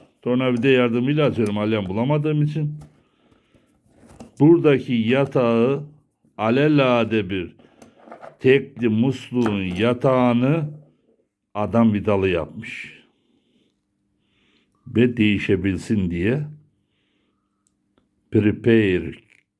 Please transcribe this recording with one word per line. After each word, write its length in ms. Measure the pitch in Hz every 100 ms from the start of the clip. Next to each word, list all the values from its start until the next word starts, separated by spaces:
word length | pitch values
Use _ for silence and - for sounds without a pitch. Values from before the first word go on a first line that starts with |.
| - _
tornavida 460 | 120 123 131 120 135
yardımıyla 580 | 127 123 120 131 147 139
açıyorum 320 | 107 104 104
alyan 280 | 107 110 92
bulamadığım 560 | 101 127 151 151 151
için. 320 | 147 160 147 - - _ _ _ _ _ _ _ _ _ _ _ - - - -
Buradaki 520 | 151 165 147 135 -
yatağı 920 | 120 110 131 139 139 120 117 123 143 147 - _ _ _ -
alelade 920 | 110 127 151 147 131 120 107 110 92
bir 260 | 98 80 - _ _ - _ - - - _
tekli 500 | 131 135 135 - 117
musluğun 760 | 110 131 - - 123 113 101
yatağını 1080 | 92 90 117 123 139 131 123 120 127 165 151 - - _ _ _ _ _ _
adam 380 | 104 101 113 113
vidalı 360 | 104 90 98 95
yapmış. 720 | 85 76 - - - - - _ _ _ _ _ _ _ _ _ _ _ _ _ _ _ _ _ _ -
Ve 300 | 104 123 113
değişebilsin 960 | 107 101 - 95 98 90 - 107 90
diye 300 | 87 98 143 147 - _ _ _ _ _ _ _ _ _ _ _ _ _ _ _ _ _
Prepare 840 | 110 104 - 117 113 104 87 80 - _ _ _